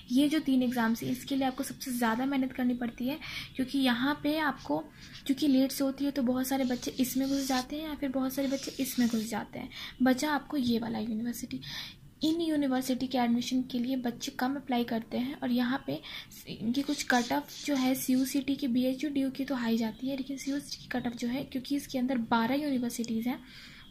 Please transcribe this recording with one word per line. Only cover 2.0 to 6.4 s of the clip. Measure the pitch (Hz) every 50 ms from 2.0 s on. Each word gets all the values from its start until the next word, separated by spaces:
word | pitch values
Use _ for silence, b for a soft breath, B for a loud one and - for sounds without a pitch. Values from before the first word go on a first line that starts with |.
| 240 220 226 240 262
मेहनत | 277 277 269 262 262
करनी | 254 - 254 247 247
पड़ती | 247 247 233 - - 240 254
है, | 302 320 B B B B B B -
क्योंकि | - 254 254 - 277
यहाँ | 262 254 233 233 254 285 294 294
पे | - 294 302 320
आपको, | 311 285 247 - - - 285 311 311 - B B B B B B B
क्योंकि | - 262 - 311 285
late | 262 262 269 269
से | - - 277
होती | 269 269 269 277
है, | 285
तो | 277 285
बहुत | 240 247 254 254